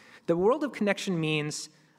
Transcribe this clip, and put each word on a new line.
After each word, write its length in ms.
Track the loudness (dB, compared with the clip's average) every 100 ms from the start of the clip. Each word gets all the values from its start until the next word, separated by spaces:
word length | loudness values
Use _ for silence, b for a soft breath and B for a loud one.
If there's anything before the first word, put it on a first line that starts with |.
| B B B
The 100 | 2
world 280 | 2 2
of 80 | 0
connection 480 | 0 0 0 -2 -2
means 500 | 0 0 -2 -8 -12 b b